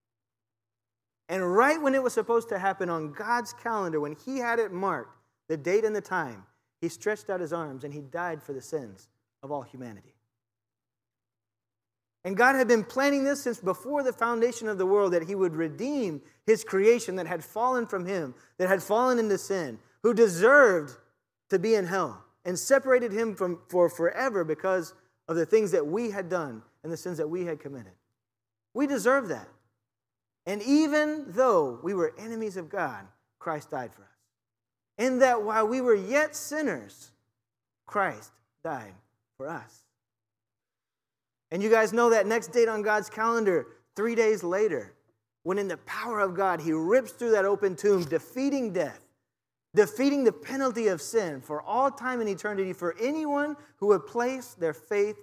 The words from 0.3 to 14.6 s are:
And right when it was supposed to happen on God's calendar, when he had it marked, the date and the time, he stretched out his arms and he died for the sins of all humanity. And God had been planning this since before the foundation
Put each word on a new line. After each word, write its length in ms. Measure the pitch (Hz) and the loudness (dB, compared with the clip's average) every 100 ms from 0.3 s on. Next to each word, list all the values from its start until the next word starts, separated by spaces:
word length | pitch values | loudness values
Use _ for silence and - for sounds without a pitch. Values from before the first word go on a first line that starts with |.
| _ _ _ _ _ _ _ _ _ - | _ _ _ _ _ _ _ _ _ -6
And 260 | 185 180 196 | -2 2 4
right 240 | 269 320 | 4 4
when 140 | 277 | 2
it 80 | 269 | 2
was 100 | 247 | 2
supposed 380 | 226 214 233 233 | -2 0 0 0
to 80 | 196 | -2
happen 320 | 196 190 175 | -2 -2 -4
on 220 | 165 151 | -4 -6
God's 420 | 143 214 240 226 | -8 -4 -4 -4
calendar, 440 | - 233 214 180 156 | -8 -4 -4 -2 -4
when 160 | 147 151 254 | -4 -8 -8
he 120 | 269 | -6
had 200 | 233 233 | -2 -2
it 120 | 208 | -2
marked, 440 | 180 190 147 110 _ _ _ - | -2 -2 -2 -6 _ _ _ -8
the 80 | 160 | -6
date 260 | 151 202 | 0 2
and 140 | 214 208 | 2 -2
the 60 | |
time, 420 | - 185 139 104 - _ _ _ | -4 -4 -4 -10 -20 _ _ _
he 80 | 165 | -8
stretched 400 | - 208 214 - | -6 -6 -6 -6
out 100 | 185 | -6
his 100 | 160 | -4
arms 320 | 170 151 131 | -6 -6 -10
and 120 | 143 | -12
he 80 | 147 | -14
died 400 | 139 165 175 156 | -10 -8 -6 -8
for 100 | - | -10
the 80 | 135 | -12
sins 480 | 127 156 113 95 _ _ _ _ | -8 -8 -8 -18 _ _ _ _
of 80 | 139 | -10
all 120 | 143 | -10
humanity. 520 | 117 127 123 101 - _ _ _ _ _ _ _ _ _ _ _ _ _ _ _ _ _ _ _ _ _ 180 | -10 -14 -14 -16 -20 _ _ _ _ _ _ _ _ _ _ _ _ _ _ _ _ _ _ _ _ _ -4
And 100 | 196 | 4
God 200 | 247 269 | 4 6
had 120 | 240 | 4
been 160 | 226 | 2
planning 400 | 190 254 285 285 | 2 0 2 2
this 180 | 269 285 | 0 -2
since 160 | 254 220 | -4 -4
before 440 | 185 180 254 294 | -4 -4 -4 -2
the 100 | 254 | -2
foundation 560 | - 233 233 240 226 | -2 -2 2 0 0